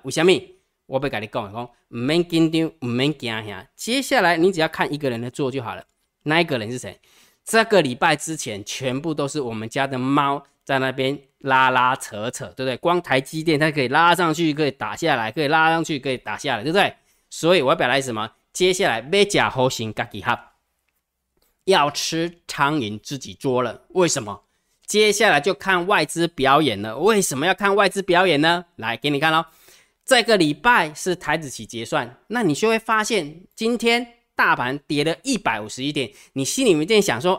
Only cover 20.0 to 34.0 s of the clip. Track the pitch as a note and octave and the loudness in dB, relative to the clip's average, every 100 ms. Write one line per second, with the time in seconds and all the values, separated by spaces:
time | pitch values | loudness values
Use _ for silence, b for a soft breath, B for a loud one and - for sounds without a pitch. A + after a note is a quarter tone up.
20 | A2+ G#2 F#2+ A#2 - _ _ _ _ _ | -8 -6 -4 -4 -6 _ _ _ _ _
21 | _ _ _ _ _ _ - F#3+ C#3+ - | _ _ _ _ _ _ 0 2 2 -2
22 | - D#3+ E3+ E3+ - - C#3+ D#3 A2 G#2+ | -4 -4 -4 -8 -14 -2 0 0 -4 -8
23 | - C#3 - F#2 C#3 B2 A#2+ G2+ _ F3+ | -10 -12 -12 -8 -2 0 -2 -6 _ 0
24 | F3 C#3+ G#2 G2 _ _ _ _ - G#3 | 0 0 -6 -12 _ _ _ _ -2 2
25 | G#3+ G#3 A3 D3 F#3 F#3 G3 F#3 F3 D#3+ | 2 4 4 4 2 -2 0 0 2 0
26 | D#3+ E3+ E3 - C3 C#3 D3+ G2+ G#2+ A#2 | 0 -2 -2 0 4 4 4 0 -6 -2
27 | F#3 A3 F3+ C3 D#3+ F#3 G3+ G3 G3 G3 | 2 2 0 -2 -2 0 2 2 2 0
28 | F#3 E3+ F#3+ C#3+ D#3+ F3 F3 - A2 A#2 | 2 4 4 4 2 0 -4 -10 -8 -4
29 | C#3+ C#3+ D#3 D#3+ E3+ b b b b b | -2 0 2 0 -2 b b b b b
30 | - B3 A3+ G#3+ D#3 D3 A#3+ A#3+ D#3+ D3+ | 2 2 4 4 2 2 2 2 2 -4
31 | - F3 - D#3+ D3 - G#2+ A2+ A2+ D3+ | -6 -4 -2 -4 -4 -12 -12 -10 -4 -4
32 | B2 - _ A#3 G3+ C#3+ A3 A3+ - A3 | -4 -10 _ -2 0 2 2 0 0 -2
33 | G#3+ A3 D3 D#3+ - - A3 A#3+ A#3 A#3 | 0 -2 -4 -10 -20 -6 -2 0 2 0